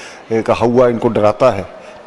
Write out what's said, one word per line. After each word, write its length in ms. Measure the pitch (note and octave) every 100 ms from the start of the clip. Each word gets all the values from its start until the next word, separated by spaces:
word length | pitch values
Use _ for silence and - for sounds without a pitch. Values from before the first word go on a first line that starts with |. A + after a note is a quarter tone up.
| - - -
ए, 100 | A2+
का 120 | G#2
हवा 340 | G#2 A#2+ A#2+ B2
इनको 200 | A#2 A#2+
डराता 420 | A2 G#2 G#2+ C3
है, 120 | G2 F#2 - - -